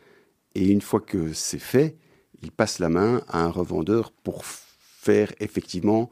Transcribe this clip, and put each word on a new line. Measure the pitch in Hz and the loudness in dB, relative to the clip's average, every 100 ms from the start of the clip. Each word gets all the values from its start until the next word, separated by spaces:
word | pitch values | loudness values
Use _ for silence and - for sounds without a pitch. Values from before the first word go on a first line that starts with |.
| _ _ _ _ _ | _ _ _ _ _
Et | 98 95 | 0 2
une | 101 | 2
fois | - 110 | 2 -2
que | - 98 80 | 0 -4 -4
c'est | 76 - 76 | -6 -6 -8
fait, | - 123 156 - _ _ _ _ | 0 2 2 -2 _ _ _ _
ils | - | -8
passent | - 107 - | -2 -2 0
la | 85 | 0
main | 85 107 123 - | 2 2 0 -2
à | 85 | -2
un | 85 | -2
revendeur | 87 71 85 82 113 - | -2 -4 -2 0 0 -2
pour | _ 92 - | _ -10 -10
faire | - - - _ _ _ - 104 104 - | -12 -18 -20 _ _ _ 2 2 2 -4
effectivement | 104 95 - 90 101 110 123 | -6 -6 -6 -2 2 2 0